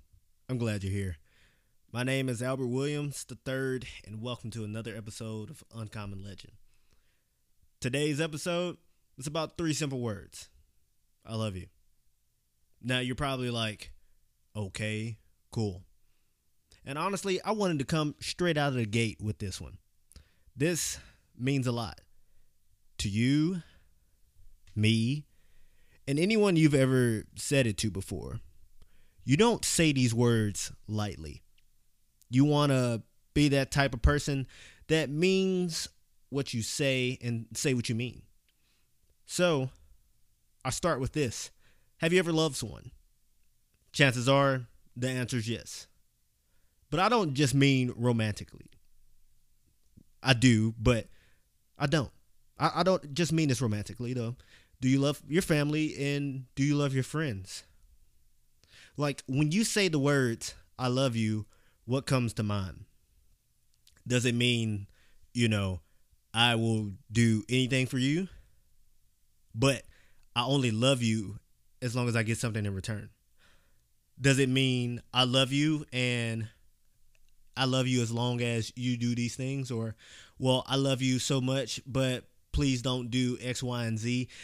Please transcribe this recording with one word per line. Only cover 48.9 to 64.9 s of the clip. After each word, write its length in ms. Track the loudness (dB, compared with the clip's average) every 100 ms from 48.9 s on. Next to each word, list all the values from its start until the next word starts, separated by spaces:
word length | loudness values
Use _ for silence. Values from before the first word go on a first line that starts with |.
| -20 -20 -20 -20 _ _ _ _ _ _ -20 -20 _
I 120 | 2
do, 400 | 6 6 6 4 0
but 300 | 2 2 -2 -14 -20 _ _ _ _ -4
I 80 | 0
don't. 260 | 0 -2 -8 _ _ _ -4
I, 220 | -2 2
I 20 |
don't 320 | 2 0 -2
just 180 | -2 0
mean 160 | 2 2
this 140 | 2
romantically, 500 | 0 -2 -6 -8 -6
though. 240 | -4 -4 -8 -14 -20 _ -4
Do 100 | 2
you 80 | 2
love 240 | 2 -2 -2
your 140 | -2
family 760 | 2 2 2 0 -2 -2 -4
and 300 | -2 -4 -6 -8 -2
do 60 |
you 140 | 2 2
love 160 | 0
your 120 | 0
friends? 580 | -2 -4 -4 -6 -10 -14 -18 _ _ -20 -20 _ _ _ _ _ _ -20 -14 -4
Like, 240 | -4 -4 -2
when 240 | 0 2
you 140 | 2
say 240 | 0 2 2
the 120 | 2
words, 540 | 2 4 2 -2 -8 -14 -16 -4
"I 100 | 0
love 280 | 2 2 2
you," 300 | 0 0 -6 _ _ _ -4
what 180 | -4
comes 300 | 0 0 0
to 80 | -2
mind? 420 | -2 -2 -4 -10 -20 _ _ _ _ _ _ _ _ _ _ _ 0
Does 200 | 2 2
it 80 |
mean, 520 | 4 4 4 0 -2 -6